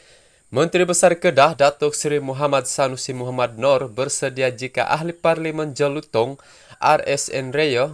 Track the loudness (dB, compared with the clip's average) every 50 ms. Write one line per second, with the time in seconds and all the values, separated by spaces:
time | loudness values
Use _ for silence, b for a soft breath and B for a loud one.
0 | b b b b b b b b b b 0 0 0 2 2 2 2 2 2 4
1 | 4 4 4 4 0 2 4 6 4 4 4 4 2 2 2 2 -2 -2 -2 -2
2 | -4 -2 -2 -2 -2 -4 -4 -2 -2 0 0 0 -2 -2 -2 0 0 0 -2 -4
3 | -8 -8 -8 -8 -8 -6 -4 -2 -2 -2 -2 0 2 2 2 2 0 -2 -4 -4
4 | -4 -4 -4 -4 -4 -4 -2 -2 -2 -2 -2 -4 -8 -6 -4 -2 -2 0 0 -2
5 | -2 -4 -6 -2 0 0 0 0 -2 -6 -4 -4 -6 -4 -2 -2 -2 0 -2 -4
6 | -8 -4 0 0 0 0 -2 -10 B B B B B B B B 2 2 2 2
7 | 2 0 -2 -2 -2 -4 -4 -6 -4 -4 -2 0 0 2 2 0 0 -2